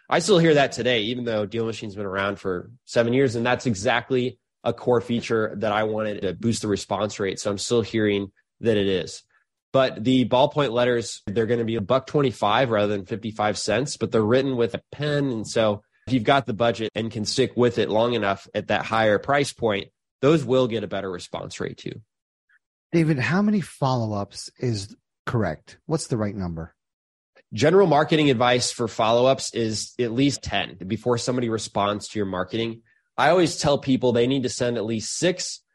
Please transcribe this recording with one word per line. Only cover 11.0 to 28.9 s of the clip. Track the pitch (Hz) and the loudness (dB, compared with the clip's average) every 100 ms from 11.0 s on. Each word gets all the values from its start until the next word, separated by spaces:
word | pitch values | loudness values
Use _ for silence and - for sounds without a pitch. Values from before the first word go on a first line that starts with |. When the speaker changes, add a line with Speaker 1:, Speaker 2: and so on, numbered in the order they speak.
| 113 - - | -4 -10 -4
Speaker 1:
they're | 101 | -2
gonna | 110 120 | 0 0
be | 113 113 | 0 -2
a | |
buck | 92 131 - | 0 0 2
twenty-five | 151 135 - 104 113 131 | 0 0 0 0 2 2
rather | 107 104 104 | 2 2 -2
than | |
fifty-five | 90 107 113 104 104 - | -4 -8 -6 -2 -2 0
cents, | - 107 143 - | -2 -2 -2 -6
but | 101 | -2
they're | 113 | 0
written | 107 127 135 123 | 2 2 2 0
with | 117 | -2
a | - - | -4 -12
pen. | - 147 143 139 | -8 -2 -2 -2
And | 113 104 | -4 -4
so | 117 110 101 - _ - | 0 2 0 -6 _ -2
if | |
you've | 127 | 0
got | 107 139 127 | 4 2 2
the | |
budget | 110 117 113 110 | 0 0 0 -4
and | 107 110 | -4 -6
can | 110 104 | -6 -4
stick | - 120 113 | 0 0 2
with | 120 117 | 2 2
it | 101 | 0
long | 107 120 | 2 2
enough | 117 101 98 - | 0 -2 -2 -4
at | 104 92 | -6 -2
that | 101 - | -2 0
higher | 110 110 101 | 2 4 2
price | - 143 139 | 2 0 0
point, | - 113 98 - _ _ _ | -2 -2 -2 -6 _ _ _
those | 135 160 | 2 2
will | 120 131 123 | 2 2 2
get | 110 | -2
a | 101 | -6
better | 98 98 | -6 -6
response | 87 - 82 98 - | -10 -10 -12 -12 -8
rate | - - | -8 -8
too. | - - - _ _ _ _ _ _ _ _ | -12 -14 -18 _ _ _ _ _ _ _ _
Speaker 2:
David, | 170 156 139 | 0 2 0
how | 113 180 | 0 0
many | 208 208 | 2 0
follow-ups | - - 135 127 110 104 98 - - - | -2 -4 -2 0 -2 -4 -8 -12 -18 -6
is | 123 104 98 - _ _ - | -4 -4 -6 -16 _ _ -4
correct? | 120 92 76 - - - | -2 -2 -4 -14 -20 -6
What's | 156 - | -4 -2
the | 117 | -2
right | 104 98 | -2 -4
number? | 87 82 80 _ _ _ _ _ _ _ _ | -6 -6 -12 _ _ _ _ _ _ _ _
Speaker 1:
General | 110 147 190 185 | 0 4 6 6
marketing | 147 156 156 143 | 4 4 4 4
advice | 117 123 123 - | 4 2 2 0
for | - | -4
follow-ups | 113 | -4